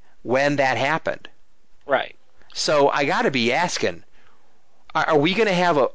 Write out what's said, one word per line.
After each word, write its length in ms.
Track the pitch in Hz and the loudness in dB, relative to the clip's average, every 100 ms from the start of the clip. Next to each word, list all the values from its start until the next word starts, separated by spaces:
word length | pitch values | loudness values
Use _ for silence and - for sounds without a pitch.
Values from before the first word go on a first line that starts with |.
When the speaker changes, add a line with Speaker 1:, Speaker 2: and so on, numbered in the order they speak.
| - - | -14 -12
Speaker 1:
when 340 | 120 127 143 143 | 0 2 2 4
that 200 | 135 120 | 2 2
happened. 520 | 135 156 - - - - - - - - - | 0 0 -2 -6 -10 -16 -18 -18 -18 -16 -2
Speaker 2:
Right. 300 | 131 - - - - - | 0 0 -10 -18 -18 -12
Speaker 1:
So 360 | - - 151 139 | -4 2 4 4
I 160 | 143 143 | 4 0
gotta 260 | 190 240 | 2 2
be 220 | 131 113 | 2 2
asking, 500 | 135 175 - 107 85 - - - - - - - - - | 2 0 0 -2 -4 -14 -16 -16 -16 -16 -18 -18 -16 -6
are, 160 | 160 156 | -2 4
are 80 | 156 | 4
we 160 | 156 190 | 4 4
gonna 180 | 220 | 2
have 240 | 175 180 151 | 4 4 4
a, 120 | 127 | 2